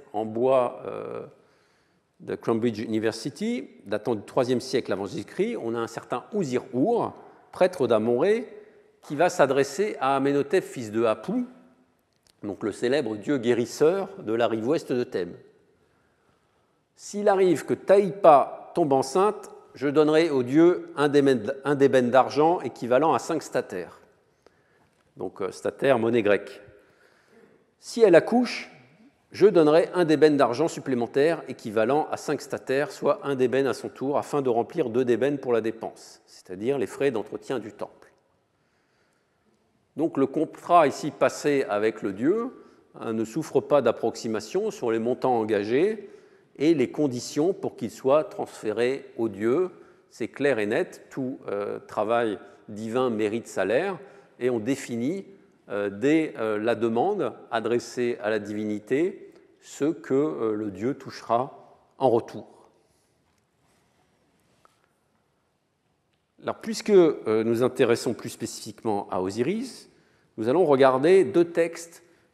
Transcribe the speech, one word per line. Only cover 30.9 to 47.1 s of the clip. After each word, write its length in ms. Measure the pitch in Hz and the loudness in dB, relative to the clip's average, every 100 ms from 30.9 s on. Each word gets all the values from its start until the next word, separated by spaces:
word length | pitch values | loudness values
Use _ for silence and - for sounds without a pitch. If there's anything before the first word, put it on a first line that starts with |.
| 123 113 135 151 156 131 | -2 -2 0 0 0 -6
équivalent 580 | 127 117 107 110 147 147 | -12 -6 0 2 2 -2
à 60 | 107 | -6
cinq 240 | - 143 | -6 -6
statères, 520 | - 110 - 131 143 | -6 -10 -4 -2 -4
soit 280 | - 143 147 143 | -2 -2 0 -2
un 80 | |
débène 320 | 135 127 127 139 | 0 0 2 0
à 80 | |
son 140 | 107 110 | -2 -8
tour, 280 | - 135 135 | -8 -4 -4
afin 260 | - 147 | -2 -2
de 60 | 127 | 0
remplir 420 | 113 113 165 127 | 0 0 -2 -2
deux 140 | 113 | 0
débènes 340 | 123 113 135 143 | 2 2 0 -2
pour 140 | 131 | 0
la 80 | 117 | 0
dépense, 640 | 110 110 92 - - - _ | 0 -4 -10 -14 -20 -20 _
c'est-à-dire 520 | - - 92 113 139 | -20 -16 -8 -4 -2
les 80 | 98 | -4
frais 240 | - 139 | -2 -2
d'entretien 480 | 113 95 107 - 131 | -2 -6 -10 -8 -8
du 140 | 107 | -8
temple. » 400 | - - - - _ _ _ _ _ _ _ _ _ _ _ _ _ _ _ _ _ _ - | -12 -14 -14 -20 _ _ _ _ _ _ _ _ _ _ _ _ _ _ _ _ _ _ -4
Donc 200 | 160 - | -4 0
le 100 | 131 | -2
contrat 640 | 151 156 - - 175 147 | -2 -6 -6 2 4 4
ici 240 | - 151 | 2 -6
passé 520 | - 131 - 151 143 123 | 0 0 0 0 0 0
avec 340 | 104 107 110 | 0 0 -2
le 100 | 107 | -6
dieu, 380 | 95 131 220 240 - - _ _ - | -2 0 0 -2 -10 -20 _ _ -12
hein, 140 | 117 | -6
ne 120 | 113 | -4
souffre 360 | 110 160 147 139 | -4 -6 -2 -2
pas 200 | - 147 | 2 2
d'approximation 920 | 117 107 117 - 120 107 - 185 214 | 2 0 -2 -4 -6 -6 -4 -4 -4
sur 180 | - 120 | -4 -2
les 80 | 113 | -2
montants 400 | 113 123 131 120 | -2 -2 0 0
engagés 720 | 107 104 101 127 202 226 - - _ _ _ - | 0 0 0 0 0 -2 -12 -20 _ _ _ -2
et 180 | 147 | 2
les 160 | 160 120 | 2 0
conditions 640 | - 147 | 0 -2